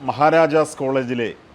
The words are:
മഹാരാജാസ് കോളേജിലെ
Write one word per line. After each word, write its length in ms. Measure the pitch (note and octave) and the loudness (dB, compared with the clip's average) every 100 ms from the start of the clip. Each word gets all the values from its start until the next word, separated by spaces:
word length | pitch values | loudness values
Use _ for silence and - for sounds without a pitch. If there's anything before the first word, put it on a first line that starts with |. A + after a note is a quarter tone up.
| C3 | -8
മഹാരാജാസ് 720 | A#2 D3+ E3 D#3+ D#3 D3+ - | 0 2 4 4 2 0 -4
കോളേജിലെ 500 | C3+ C3+ B2 B2 A2 - - | -4 -2 -2 -4 -6 -8 -18